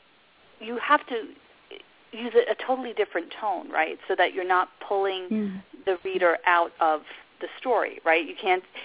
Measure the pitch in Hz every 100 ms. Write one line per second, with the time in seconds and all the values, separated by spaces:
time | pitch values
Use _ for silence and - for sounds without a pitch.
0 | _ _ _ _ _ _ 220 240 - 294
1 | - 233 - - _ _ _ - - _
2 | _ 220 240 233 - - - 262 247 208
3 | 196 175 170 - 214 165 151 156 160 -
4 | - 185 180 190 180 185 - _ - 202
5 | 196 185 180 214 202 190 - - 196 185
6 | 190 185 175 160 180 175 170 - 160 151
7 | - - - _ 175 - 262 208 - -
8 | 165 165 170 - 208 185 - -